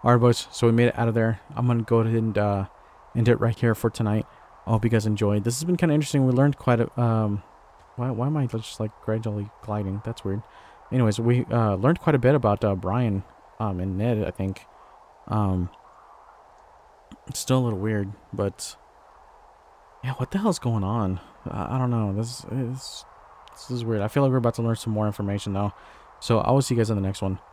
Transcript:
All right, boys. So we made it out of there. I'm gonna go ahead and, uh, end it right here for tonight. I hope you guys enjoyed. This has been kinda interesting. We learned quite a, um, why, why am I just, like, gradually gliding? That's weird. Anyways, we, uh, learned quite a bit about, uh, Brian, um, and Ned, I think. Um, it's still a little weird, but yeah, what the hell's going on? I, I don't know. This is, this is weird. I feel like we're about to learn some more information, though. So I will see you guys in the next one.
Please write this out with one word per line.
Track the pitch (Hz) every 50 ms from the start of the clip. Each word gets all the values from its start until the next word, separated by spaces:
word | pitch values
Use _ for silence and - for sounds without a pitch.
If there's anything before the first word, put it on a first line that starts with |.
All | - 123 123
right, | 120
boys. | 117 123 117 - - -
So | - - -
we | 117
made | 117 117 120 120
it | - -
out | 117 117
of | 110
there. | 117 113 113 110 - - - 143
I'm | - 123 123
gonna | 120 117 110
go | - 117 113
ahead | 113 113 113
and, | 117 113 113 101 104
uh, | 104 104 101 98 95 - - - - - - - - - -
end | 120 117 120
it | 120
right | - - 113 107 -
here | - 117 110
for | - - 113
tonight. | - - 120 107 104 107 - - - - - - - - -
I | -
hope | 110 110 104
you | 117
guys | 117 113 104
enjoyed. | 110 107 101 110 101 104 107 98
This | 117 117 127
has | 156
been | 175 180
kinda | 170 180 160 147
interesting. | 151 151 - - 147 135
We | 131
learned | 123 127 139 143 139 -
quite | - - 123 113
a, | 117 - - -
um, | 120 117 113 113 110 104 101 104 - - - - - - - - - - - -
why, | 120 131
why | 123 107 123 139
am | 156 151
I | 135
just, | 117 - 113 110 - - -
like, | 110 107 - -
gradually | - - 110 110 110 113 104 104 101 101 - -
gliding? | - 110 104 107 101 95 95 101 -
That's | 113 117 - -
weird. | 98 95 107 - - - - - - - - - -
Anyways, | - 131 123 110 101 -
we, | 113 117 123 123 - -
uh, | - 120 113 107 101
learned | 90 101 135 170 170
quite | - - 147
a | 131
bit | 117 123 143
about, | 147 117 107 101 - -
uh, | 104 98
Brian, | 92 - 90 98 120 127 113 98 98 101 - - - - - - -
um, | 110 107 95 90
and | 90 98 92 92
Ned, | 107 120 120 107 104
I | -
think. | - - 95 95 92 - - - - - - - - - - _ - _ - -
Um, | - 107 104 98 95 92 90 90 - - - - - - - - - - - - - - - - - - - - - - _ - - _ _ - - _ _ -
it's | - -
still | - - 131 131
a | 127
little | 120 110 92
weird, | 98 110 110 104 98 98 104 - - _
but | - 95 98 98 95 - - - - _ _ _ _ - - - - - - - - - - - - _ _ - - _ - - - -
yeah, | - 127 131
what | - 127 -
the | - 196
hell's | 202 226 175 -
going | - 123 117 107 95
on? | 95 110 117 107 92 92 90 - - - - -
I, | - - 104 90 - -
I | 131
don't | 127 123
know. | 120 117 107 101 98
This | 104 113 117 123 - -
is, | - - 131 131 117 127 131 - - - - - - - - - - - - - -
this | - - - -
is | 127 120 117
weird. | 113 113 107
I | 98 107
feel | - 143 139
like | 135
we're | 127 131
about | 117 117 -
to | -
learn | 117 113 113 -
some | - 113 107
more | 107 107 107
information, | 101 - 104 98 101 101 - 107
though. | 98 98 101 101 - - - - - - - - - -
So | - - 120 110
I | - -
will | 127 139
see | 135 - 135
you | 117
guys | 113 110
in | 113
the | 104
next | 98 95 98 -
one. | - 95 95 95 - -